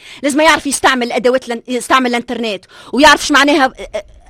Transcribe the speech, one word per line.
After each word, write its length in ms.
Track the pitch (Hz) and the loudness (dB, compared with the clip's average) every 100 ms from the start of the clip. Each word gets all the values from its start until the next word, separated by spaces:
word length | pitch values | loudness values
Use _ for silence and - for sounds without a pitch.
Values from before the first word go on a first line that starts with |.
| - - | -20 -8
لازم 180 | 285 277 | -2 2
يعرف 260 | 320 302 285 | 2 2 -2
يستعمل 460 | - 294 262 240 | 0 0 0 -2
أدوات 360 | 247 240 262 240 | -2 0 0 -4
الان-، 140 | 233 - | -10 -6
يستعمل 420 | 247 - 262 247 | -6 0 0 0
الانترنت، 540 | 240 233 240 233 185 _ - - | -4 -6 -6 -6 -8 _ -20 -6
ويعرف 340 | 240 302 294 - | 2 4 4 2
شو 80 | |
معناها، 300 | 277 277 285 | 2 2 2
آه، 80 | 262 - 196 | 0 -4 -10
آه، 100 | 214 - - | -10 -12 -20